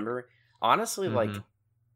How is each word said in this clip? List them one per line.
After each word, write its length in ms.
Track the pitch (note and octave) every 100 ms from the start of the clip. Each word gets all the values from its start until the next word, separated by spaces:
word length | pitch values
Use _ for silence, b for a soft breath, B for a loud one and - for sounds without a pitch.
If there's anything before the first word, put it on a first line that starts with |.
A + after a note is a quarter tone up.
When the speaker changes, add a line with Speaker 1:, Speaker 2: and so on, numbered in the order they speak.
| G#2+
Speaker 1:
remember. 240 | B2 B2 _ _ _
Honestly, 460 | A2+ C#3+ A3 - F#3+
like, 200 | A2+ G#2+
Speaker 2:
Mm-hmm. 120 | G#2 - _ _ _ _